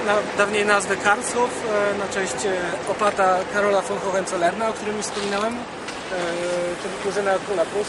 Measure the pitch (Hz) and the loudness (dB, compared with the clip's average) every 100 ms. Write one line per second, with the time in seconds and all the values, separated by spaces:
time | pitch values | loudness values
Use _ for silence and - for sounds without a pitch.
0 | 214 208 202 - 202 208 208 202 190 190 | 0 0 0 0 2 4 4 4 2 0
1 | 208 208 240 240 247 - 226 208 202 202 | 2 2 2 0 0 0 -2 0 2 0
2 | 190 202 185 - 202 185 175 180 - 190 | -2 -2 -2 -2 -2 0 -2 -4 -4 0
3 | 208 202 190 185 190 208 202 196 185 196 | 2 4 4 4 2 2 4 4 2 -2
4 | 170 185 185 185 170 196 220 208 208 208 | 0 0 0 2 2 2 -2 -2 -4 -4
5 | 196 208 202 202 220 240 240 - - - | -4 -4 -2 0 -2 -4 -8 -10 -10 -10
6 | - 185 175 175 175 175 175 175 196 190 | -6 -4 -2 -2 -2 -2 -2 -4 -6 -4
7 | 202 190 196 190 185 180 160 202 | -2 0 2 2 0 0 0 0